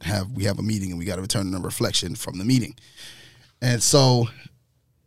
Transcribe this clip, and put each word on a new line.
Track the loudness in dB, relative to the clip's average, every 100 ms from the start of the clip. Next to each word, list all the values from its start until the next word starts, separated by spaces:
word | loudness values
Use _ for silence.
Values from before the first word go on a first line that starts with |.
have, | -4 -2 -2
we | -2 -2
have | -2
a |
meeting | -2 -2 -4
and | -6
we | -6
gotta | -6
return | -4 -2 -2
a | -4
reflection | -4 -2 -2 -2 -4 -6
from | -8 -4
the | 2
meeting. | 2 0 -10 -20 -20 -20 -20 -20 -20 _ -4
And | -2 2
so | 4 6 6 6 2 -4 -20 _ _ _ _ _